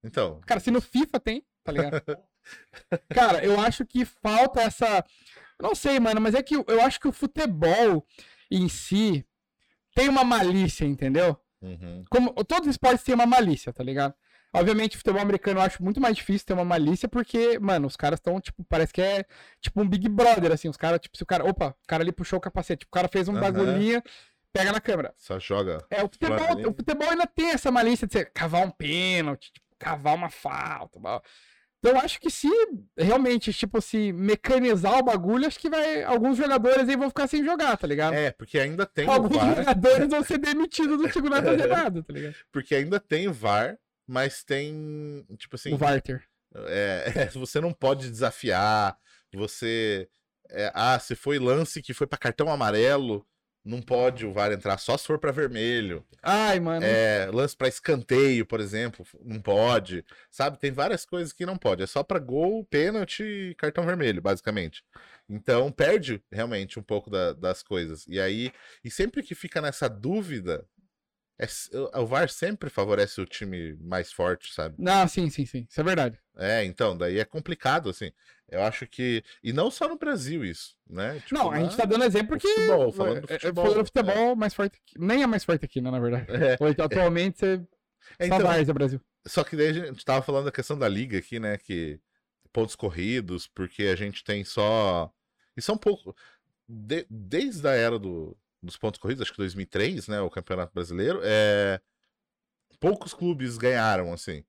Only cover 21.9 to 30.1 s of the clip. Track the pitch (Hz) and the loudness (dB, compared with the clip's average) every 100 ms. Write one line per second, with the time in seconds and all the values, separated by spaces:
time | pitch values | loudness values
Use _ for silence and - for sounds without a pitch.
21.9 | 160 165 170 180 185 180 185 - 170 - | 0 0 -2 -4 -4 -4 -6 -4 -6 -4
22.9 | 180 180 196 185 202 196 190 190 185 214 | 0 0 0 0 0 0 2 2 2 2
23.9 | 233 - - _ _ _ 196 196 214 226 | 0 -2 -20 _ _ _ 0 0 0 0
24.9 | 185 127 _ - 95 - 101 95 80 - | -2 -4 _ -10 -8 -2 -2 -2 -4 -4
25.9 | 202 202 - 320 - 320 285 220 - 247 | -4 -4 -2 0 2 2 0 -2 -4 -4
26.9 | 294 311 339 339 - 330 294 277 247 226 | -2 0 0 0 0 0 0 2 2 2
27.9 | 240 214 220 - - 160 170 190 - 147 | 2 0 -2 -2 -6 -2 0 0 -2 -4
28.9 | 165 185 180 156 135 - _ _ _ - | -2 0 0 -2 -6 -12 _ _ _ -8
29.9 | 156 143 | -2 0